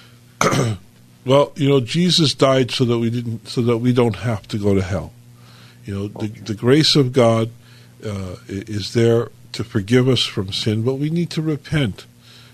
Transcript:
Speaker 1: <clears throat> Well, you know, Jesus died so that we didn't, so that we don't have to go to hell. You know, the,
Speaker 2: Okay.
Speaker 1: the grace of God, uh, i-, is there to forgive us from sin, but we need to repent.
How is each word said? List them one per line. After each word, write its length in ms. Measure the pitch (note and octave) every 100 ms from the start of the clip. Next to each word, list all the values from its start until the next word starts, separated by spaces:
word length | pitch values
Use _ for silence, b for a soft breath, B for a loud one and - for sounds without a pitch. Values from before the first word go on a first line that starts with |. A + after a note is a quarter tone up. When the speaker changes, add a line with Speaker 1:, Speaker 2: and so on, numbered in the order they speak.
| b b - -
Speaker 1:
<clears throat> 360 | B2+ B2+ A#2+ G2+ - - - _ B2
Well, 260 | C#3 C#3+ -
you 100 | C#3
know, 140 | C#3
Jesus 520 | A#2 D#3+ F3+ E3 D3
died 380 | - C#3 C3+ B2
so 140 | - A#2+
that 140 | A#2
we 100 | A#2
didn't, 400 | A#2+ A#2 A2+ -
so 120 | -
that 160 | A#2 A#2
we 120 | B2
don't 240 | B2 A#2+ -
have 320 | A#2 G#2+ -
to 100 | A2
go 160 | G2+
to 80 | G2
hell. 300 | F#2 F#2+ D#2 - - b b b b b
You 100 | -
know, 140 | G2 G2+
the, 120 | -
Speaker 2:
Okay. 160 | G#2+ A2
Speaker 1:
the 140 | G2+
grace 420 | G#2 A#2+ D3 D3 D3+
of 160 | B2+
God, 380 | C3 A#2 A2+ A2+ - b b b b
uh, 360 | A2 G2+ F#2 G2 A#2
i-, 160 | G2 -
is 260 | G#2 F#2+
there 340 | A#2 A#2 A#2 A#2 - -
to 140 | - G#2+
forgive 420 | A2+ F#2+ B2+ B2+
us 160 | A#2+
from 300 | - - F#2+
sin, 300 | - A#2 G#2+
but 100 | A2+
we 160 | C3+ D3+
need 200 | E3+ E3+
to 100 | -
repent. 640 | D#3 D3 - D#3 B2 - - _ b b b